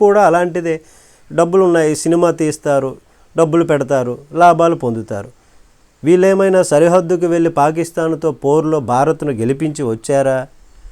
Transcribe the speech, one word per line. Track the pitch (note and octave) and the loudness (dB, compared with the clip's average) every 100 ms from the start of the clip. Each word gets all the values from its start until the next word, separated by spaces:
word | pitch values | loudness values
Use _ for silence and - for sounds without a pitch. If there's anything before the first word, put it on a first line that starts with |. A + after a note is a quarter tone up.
కూడా | G3+ G#3 F#3 | 2 4 4
అలాంటిదే. | E3+ F3+ E3+ E3 D#3+ - - _ _ - | 2 0 -4 -6 -6 -10 -20 _ _ -6
డబ్బులు | D#3 E3+ F#3+ F#3 | -2 0 2 2
ఉన్నాయి, | E3 D#3 D3 | 2 0 0
సినిమా | E3 E3+ F3 | 0 2 2
తీస్తారు, | E3 D#3 D3+ D3+ C#3 C3 - _ _ _ D#3+ | 0 -4 -4 -2 -2 -2 -8 _ _ _ -2
డబ్బులు | E3 E3 | 0 0
పెడతారు, | D#3+ C#3+ C3 C3+ B2 A#2+ - | 0 -2 -2 -2 -4 -8 -8
లాభాలు | D#3 F3 E3 E3+ D3+ | 2 4 4 0 0
పొందుతారు. | B2+ A2+ A2 G2+ A#2+ - _ _ _ _ _ _ | -4 -6 -8 -10 -12 -20 _ _ _ _ _ _
వీళ్ళేమైనా | C#3 F#3 F#3+ G3 G3 F#3 | 0 2 4 2 2 2
సరిహద్దుకు | E3+ D3 E3+ F#3 E3+ F3 F3 | 2 2 4 2 0 -2 0
వెళ్ళి | E3+ E3 | 0 0
పాకిస్తాన్తో | D3 D3 D#3+ D#3+ E3+ D#3+ E3 D#3+ | 0 -2 -2 -6 -4 -4 -2 -4
పోరులో | B2+ C#3 D#3 D#3 D#3 | -4 -2 0 0 -2
భారత్ను | A#2+ B2 C#3+ D#3 D3 | -2 0 0 -2 -4
గెలిపించి | A2 A#2 C#3 D#3 D3 | -4 -4 -2 -4 -6
వచ్చారా? | B2 A2+ - C#3 C3+ C3 C3 - - - - | -6 -6 -2 -2 0 -2 -6 -16 -20 -20 -16